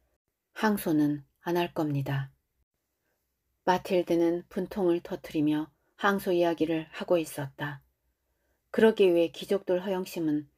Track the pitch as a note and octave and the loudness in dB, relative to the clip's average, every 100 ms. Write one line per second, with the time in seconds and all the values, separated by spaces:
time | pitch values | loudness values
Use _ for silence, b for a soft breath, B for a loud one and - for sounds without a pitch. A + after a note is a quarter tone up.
0 | _ _ _ _ _ - A3 G3+ F#3+ D3+ | _ _ _ _ _ -2 0 0 2 2
1 | D3 D3 - _ - F3 F3 F3 D3+ C#3 | 2 0 -8 _ -4 -2 -2 -2 -2 -2
2 | C3+ C#3 C#3 _ _ _ _ _ _ _ | -2 -4 -6 _ _ _ _ _ _ _
3 | _ _ _ _ _ _ - F3+ - F#3 | _ _ _ _ _ _ -2 0 0 -2
4 | E3+ E3+ E3+ F3 - - F3+ - F3 E3+ | 2 2 2 0 -6 -8 -6 -2 0 0
5 | - F3 - D#3+ D3+ D3+ D#3 _ _ - | -4 -12 -6 -2 -2 -2 -6 _ _ -2
6 | G3+ G3 G3 F3 F3 E3 D#3+ D#3+ D#3+ - | -2 0 0 2 2 0 -2 -2 -6 -12
7 | G#3 F3 D#3 - C3+ - C#3+ C#3 _ _ | 0 0 0 -6 -10 -8 -8 -8 _ _
8 | _ _ _ _ _ _ _ - A3 A3 | _ _ _ _ _ _ _ 4 4 6
9 | F#3+ E3+ E3 - F#3+ G3 - F3+ F#3+ F#3 | 4 4 2 -2 -2 -2 0 -2 0 -4
10 | F#3 - D#3+ D3+ D3 | -4 -4 0 -2 -4